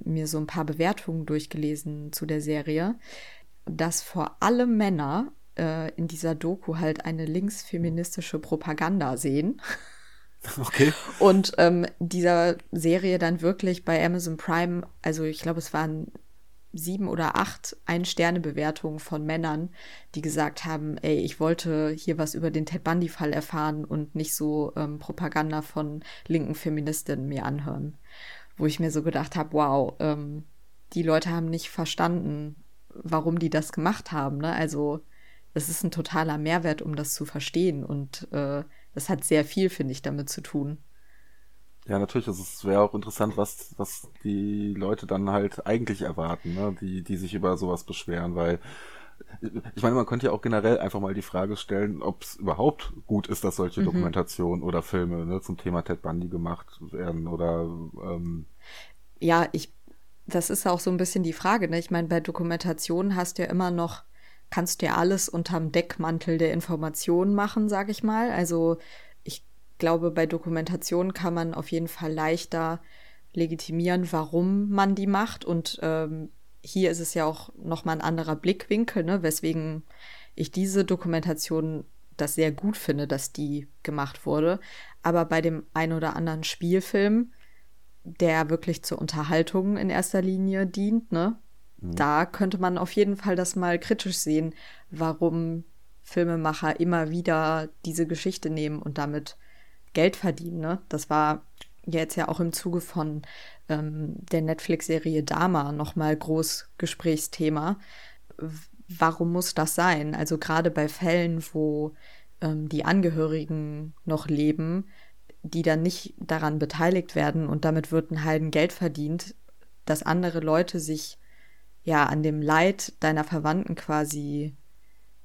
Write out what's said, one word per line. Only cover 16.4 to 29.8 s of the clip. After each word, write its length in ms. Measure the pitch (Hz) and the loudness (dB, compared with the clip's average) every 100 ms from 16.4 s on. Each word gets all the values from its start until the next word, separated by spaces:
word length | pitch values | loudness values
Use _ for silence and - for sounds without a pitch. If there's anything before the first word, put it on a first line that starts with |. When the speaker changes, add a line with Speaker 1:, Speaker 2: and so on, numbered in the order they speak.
| - - - | -20 -20 -12
Speaker 1:
sieben 340 | 165 160 196 190 | -6 -4 0 0
oder 280 | 170 160 - | 0 2 2
acht 400 | - - - - - | 0 -2 -10 -8 -2
Ein-Sterne-Bewertungen 1120 | 170 180 - 170 180 160 147 151 156 160 151 | 0 0 2 4 2 0 0 -2 -2 -4 -6
von 260 | - 156 151 | -6 -4 -2
Männern, 440 | 160 165 151 175 - - - - - | 0 0 0 -4 -8 -16 -16 -10 -6
die 60 | |
gesagt 440 | 156 147 151 - 165 | -2 0 0 -2 -4
haben, 320 | 160 151 151 | -4 -4 -2
"Ey, 200 | 151 151 | 2 2
ich 200 | 90 - | 2 0
wollte 500 | 156 165 170 156 156 | 2 2 2 2 0
hier 260 | 156 - 165 | 0 0 0
was 160 | 156 | 0
über 160 | - 165 | 0 0
den 160 | 156 156 | 0 -2
Ted 180 | 175 | -2
Bundy-Fall 500 | 160 170 170 - 151 | 0 2 2 0 0
erfahren 520 | 147 151 160 151 151 151 | 0 -2 -2 0 -2 -2
und 300 | 151 151 160 | -4 -2 -4
nicht 200 | 156 - | -2 0
so, 380 | 151 151 147 - | 0 0 0 -2
ähm, 200 | 151 147 | -4 -4
Propaganda 640 | - 156 170 160 156 156 | -8 -6 -2 0 0 -2
von 420 | 151 - 151 151 - - - | -4 -4 -4 -6 -12 -12 -2
linken 280 | 165 143 151 | 0 0 -2
Feministinnen 720 | 165 151 151 151 - 135 135 | -2 0 0 -2 -2 -4 -2
mir 180 | 139 - | -2 -2
anhören." 520 | 143 143 - 143 - - - - - - - | -2 -4 -4 -6 -8 -16 -16 -16 -16 -16 0
Wo 80 | 151 | 0
ich 140 | 151 | 2
mir 120 | 160 | 2
so 120 | 151 | 2
gedacht 320 | 156 143 143 175 | 2 0 0 -2
hab, 180 | 156 | 0
"Wow, 420 | 151 147 139 | 4 4 4